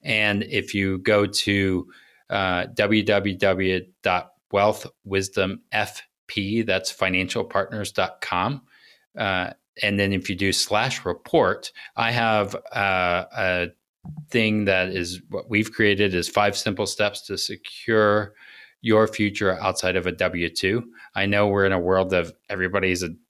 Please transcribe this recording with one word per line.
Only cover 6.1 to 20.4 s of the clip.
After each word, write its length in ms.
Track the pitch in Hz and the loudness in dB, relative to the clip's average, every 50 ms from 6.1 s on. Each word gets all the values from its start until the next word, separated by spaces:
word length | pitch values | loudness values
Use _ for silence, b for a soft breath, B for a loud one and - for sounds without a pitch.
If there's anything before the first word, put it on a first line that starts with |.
| _ _ _ | _ _ _
P, 360 | _ - - 98 98 104 113 113 | _ -6 -4 -4 -2 -2 -2 0
that's 280 | 101 92 95 92 - | 0 0 -2 -2 -4
financial 540 | - - - 92 92 92 95 90 - 120 107 | -6 -2 -2 0 0 0 -2 -2 -4 -6 -6
partners 480 | - - - 98 - - 110 101 95 - | -2 -2 -2 -2 -2 -6 -8 -8 -6 -2
dot 280 | - 95 92 - - | -2 -2 -2 -4 -10
com, 420 | - - - 90 90 113 139 139 _ b b b b b b b b b _ | -8 -4 -2 0 0 0 -2 -6 _ b b b b b b b b b _
uh, 340 | - 110 98 95 92 90 - - _ _ _ _ - | -4 -2 -2 0 -2 -2 -4 -8 _ _ _ _ -4
and 200 | - 107 101 101 | -2 -2 0 2
then 120 | 101 98 98 | 0 0 0
if 160 | 92 85 - | -2 -4 -4
you 60 | 98 | -6
do 180 | 90 98 98 92 | -2 -2 -2 0
slash 520 | - - - 104 104 113 131 131 - - | 0 -2 0 0 0 0 0 -4 -6 -6
report, 680 | 92 87 - _ - - 120 107 92 104 - - - B B B B B | -6 -8 -8 _ 0 2 4 4 4 2 -2 -6 -14 B B B B B
I 160 | - 117 117 | -2 -2 0
have, 460 | 117 120 117 113 110 107 104 95 - - - - - | 0 2 2 2 2 2 0 0 -4 -10 -12 -8 -4
uh, 540 | 127 101 98 95 92 92 90 87 90 90 - - - | -2 0 0 2 2 2 2 0 0 -2 -6 -6 -4
a 300 | 104 92 90 90 87 82 - _ _ _ _ _ _ - - - - _ | -2 0 0 0 -2 -4 -8 _ _ _ _ _ _ -16 -14 -14 -16 _
thing 340 | - 120 113 107 107 107 104 | 0 2 2 2 2 2 2
that 240 | 98 95 92 92 92 | 2 2 2 0 0
is 340 | 92 95 90 85 90 92 - _ | -2 -4 -4 -6 -8 -12 -14 _
what 180 | - 98 - - | -10 -10 -8 -2
we've 220 | 113 104 110 107 | -2 -2 -2 -2
created 440 | - - 113 104 101 98 104 101 92 | 0 2 2 4 4 4 2 2 2
is 140 | 90 85 - | 0 -2 0
five 280 | - - 104 104 98 | 0 2 2 2 2
simple 300 | - - 107 104 - 107 | 0 -4 -4 -4 -2 -4
steps 340 | 95 - - 104 104 101 - - | -6 -2 -2 -2 -2 -2 -6 -10
to 160 | - 101 92 | -8 -6 -6
secure 960 | - - - 90 _ - - - - - 113 110 107 104 104 107 104 101 B B B B B B B B B B | -6 -6 -6 -10 _ -16 -16 -12 -4 0 4 4 6 6 4 2 0 -2 B B B B B B B B B B
your 280 | - 117 107 107 110 107 | 0 4 4 6 6 4
future 500 | - - 107 104 98 - 104 98 92 87 | 2 0 0 0 0 0 0 0 0 0
outside 360 | - 98 92 - - 92 92 | 0 -2 -2 0 -2 0 0
of 100 | 92 87 | 0 0
a 60 | 90 87 | -2 -2
W 360 | 85 95 90 85 87 | 0 0 0 0 -2